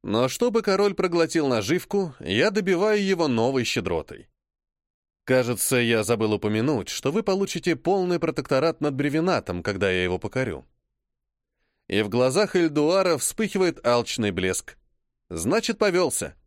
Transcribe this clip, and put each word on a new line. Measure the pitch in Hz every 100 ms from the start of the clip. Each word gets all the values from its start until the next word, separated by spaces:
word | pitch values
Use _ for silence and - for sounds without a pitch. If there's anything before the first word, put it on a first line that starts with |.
Но | 101 104 127
чтобы | - 247 226
король | 214 190 202
проглотил | 180 185 170 165 165 143
наживку, | 117 101 170 - 202 180 127
я | 73 104 185
добиваю | 202 185 175 214 208
его | 196 185 156
новой | 117 117 135
щедротой. | 113 - 92 85 - - - _ _ _ _ _ _ _ _ _
«Кажется, | - 127 120 113 - 127
я | 120 113
забыл | 107 117 107
упомянуть, | 104 107 107 127 135 90
что | - 135
вы | 180
получите | 220 190 196 175 180
полный | 156 - 196 180 175
протекторат | 170 156 131 135 160 151
над | 147
Бревенатом, | 135 139 151 175 151 - 90
когда | 87 98 98
я | 92
его | 90 90
покорю». | 104 127 127 73 - _ _ _ _ _ _ _ _ _ _ _ _
И | 101
в | 104
глазах | 120 127 147 208
Эльдуара | 185 170 147 147 190 185 156
вспыхивает | - - 214 202 185 -
алчный | 117 120 113 - 104
блеск. | 90 92 92 - - _ _ _ _ _
Значит, | 87 87 202 226 208
повёлся. | 208 180 165 - 71 -